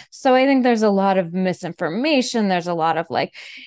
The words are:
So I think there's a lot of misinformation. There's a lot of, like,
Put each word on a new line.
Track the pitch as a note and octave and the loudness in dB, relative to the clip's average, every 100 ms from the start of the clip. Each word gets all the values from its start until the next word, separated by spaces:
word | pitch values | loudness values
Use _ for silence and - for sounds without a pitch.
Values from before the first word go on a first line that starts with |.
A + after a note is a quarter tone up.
| - | -20
So | - - | -4 2
I | B3+ | 4
think | C4+ C4+ | 4 2
there's | B3 A3+ | 2 2
a | G#3+ | 2
lot | G3 G3 F#3+ | 2 2 2
of | E3+ | 0
misinformation. | F3+ F#3 F3 E3+ - E3+ G3 D4 C#4 B3 A#3 G3+ | -2 -2 -2 -8 -6 -6 -2 0 0 0 0 0
There's | F3+ F3 | 0 -2
a | |
lot | E3+ E3 D#3+ | -2 0 0
of, | E3 | -2
like, | - - - - - | -4 -4 -8 -20 -20